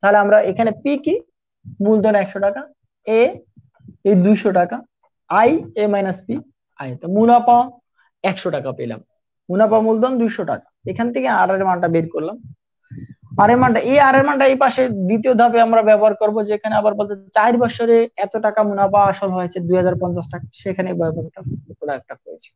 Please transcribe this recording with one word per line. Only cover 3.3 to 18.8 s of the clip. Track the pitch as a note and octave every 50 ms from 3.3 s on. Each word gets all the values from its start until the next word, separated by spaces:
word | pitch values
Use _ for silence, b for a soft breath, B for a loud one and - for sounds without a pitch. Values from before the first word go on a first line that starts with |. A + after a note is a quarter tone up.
| F#4+ - _ _ _ _ _ _ _ _ _ - - _ _ F#3+
এই | G#3 F#3 F3+
দুইশো | G3+ G#3+ G3+ - G#3+ F#3+ F3+
টাকা, | F3+ F3 A3+ B3+ - _ _ _ _ _ _ _ _ _
আই | D#3+ G3 A3+ B3+ D#4 E4 - - - A3 G#3
A | G#3+ G3+
minus | G3+ G3 F#3+ F#3 F#3+ -
পি | - A3+ - - _ _ _ _ _ _ _
আই, | D3 C3+ B2+ -
তো | - E3+ F#3+
মুনাফা | G#3 A3+ A#3 A#3+ A#3+ A#3 A#3+ A#3+ A#3+ B3 C4 - _ _ _ _ _ _ _ _ _ - F#3+
একশো | F#3+ - - F#3 D#3+
টাকা | C#3 A#2+ C3+ B2+ -
পেলাম, | B2+ A#2 A2 A2 _ _ _ _ _ _ _ _ _ -
মুনাফা | F3 G3 A3 G#3+ A3 A3 A3
মূলধন | A3 A3 A3+ A#3 C4 C4 A#3+
দুইশো | A#3 A3 - - F#3+ D#3+
টাকা। | A#3 - _ _ _ _ _ -
এখান | F#3+ - A#3 A#3+ A#3+
থেকে | C4+ B3+ C4 G#3+ G3
আর | F#3 F#3 F#3+
এর | F#3+ G3 F#3+
মানটা | F3+ F3 F3+ E3+ E3
বের | E3 E3 E3 -
করলাম, | D#3 D3+ E3+ G#3+ A#3+ A3+ - - _ _ _ _ _ _ B A2+ B B B B B _ - - - G3+
আর | G#3+ A#3+
এর | B3 B3+
মানটা, | B3+ A#3 - C4+ A#3
এই | C4+ C#4+ C#4 C4+
আর | C4 C4+
এর | C4+ C#4+
মানটা | C#4+ C4+ C#4 C4 C4+
এই | C4 C#4
পাশে | C4+ A#3+ - C4 B3+ A3 G3 F#3 F3+
দ্বিতীয় | G#3+ A3+ A3 C4 - G#3+
ধাপে | A#3+ A#3+ A3+ A#3 A#3
আমরা | A#3 A3+ A3+ G#3+ G#3+
ব্যবহার | G#3+ G#3 G#3+ A3 G#3 G#3
করব, | A3 G#3+ G#3+ A3 G#3+ G3+
যেখানে | G#3+ G#3+ - A3 A3 G#3+
আবার | G3+ G#3+ G#3 G#3
বলতে | G#3 G3+ G#3 G3 G3 F#3+ -
চার | A3 G#3 A#3 A#3+ A#3+ A#3+
বছরে | A#3 - - A#3 A3+ A#3 A3+ A#3 A#3 _ - G3+
এত | G3 - A3 G#3+
টাকা | G#3+ G3+ G#3+ G#3+ G#3
মুনাফা | G3+ G3